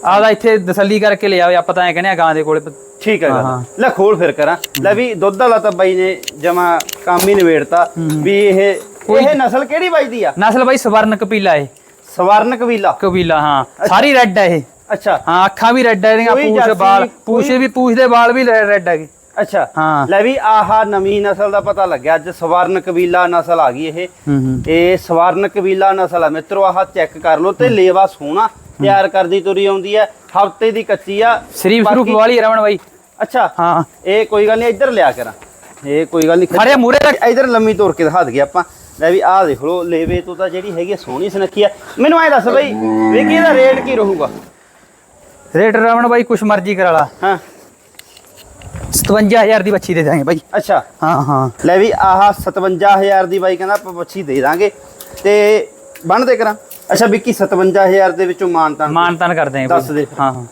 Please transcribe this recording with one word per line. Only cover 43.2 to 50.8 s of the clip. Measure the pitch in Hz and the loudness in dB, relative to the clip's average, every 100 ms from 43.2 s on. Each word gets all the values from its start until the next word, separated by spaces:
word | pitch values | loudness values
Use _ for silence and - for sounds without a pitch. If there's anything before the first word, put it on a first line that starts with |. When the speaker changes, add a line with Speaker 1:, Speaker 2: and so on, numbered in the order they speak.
Speaker 2:
ਕੀ | 311 | 2
ਇਹਦਾ | 320 330 | 2 2
ਰੇਟ | 269 262 262 | 4 4 2
ਕੀ | 254 254 | -2 -2
ਰਹੂਗਾ? | 202 180 135 104 - _ _ _ _ _ _ _ - - - | -2 -2 -4 -8 -20 _ _ _ _ _ _ _ -20 -20 -6
Speaker 1:
ਰੇਟ | 156 214 214 | 0 2 2
ਰਮਣ | 226 233 240 | 2 2 2
ਬਾਈ | 240 | 2
ਕੁਛ | 240 226 | 0 -2
ਮਰਜ਼ੀ | 214 208 185 | 0 0 -2
ਕਰਾ | 190 180 | -2 2
ਲਾ। | 165 147 - | 2 0 -2
Speaker 2:
ਹਾਂ। | 190 185 - - - _ _ _ - - - - - - - - - | -4 -4 -6 -20 -20 _ _ _ -20 -20 -20 -20 -20 -20 -20 -16 -6
Speaker 1:
ਸਤਵੰਜਾ | - - 208 208 226 | -4 0 2 4 4
ਹਜ਼ਾਰ | 214 220 | 4 2
ਦੀ | 190 | 2
ਬੱਚੀ | 196 - | -2 -2
ਦੇ | 170 | -2
ਦਾਂਗੇ | 151 156 | 0 0
ਬਾਈ। | 139 165 - 202 | 0 -4 -4 -6
Speaker 2:
ਅੱਛਾ। | 208 175 | -2 -2